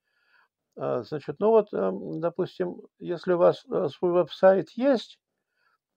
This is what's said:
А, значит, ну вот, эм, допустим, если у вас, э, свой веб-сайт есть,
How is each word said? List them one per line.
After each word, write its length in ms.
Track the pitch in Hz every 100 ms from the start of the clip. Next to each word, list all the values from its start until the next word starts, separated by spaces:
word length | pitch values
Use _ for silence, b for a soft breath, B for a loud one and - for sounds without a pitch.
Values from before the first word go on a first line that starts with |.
| _ _ _ _ _ _ _ -
А, 260 | 139 131
значит, 340 | 110 151 - 147
ну 100 | 208
вот, 220 | 226 202
эм, 480 | - 190 190 - 160
допустим, 600 | 165 165 175 - 180 - - _
если 340 | 170 170 -
у 60 | 175
вас, 260 | 180 151 262
э, 220 | 240 185
свой 240 | - 180
веб-сайт 580 | 175 170 - 190 196 -
есть, 480 | - 262 269 - _ _ _ _ _ _ _ _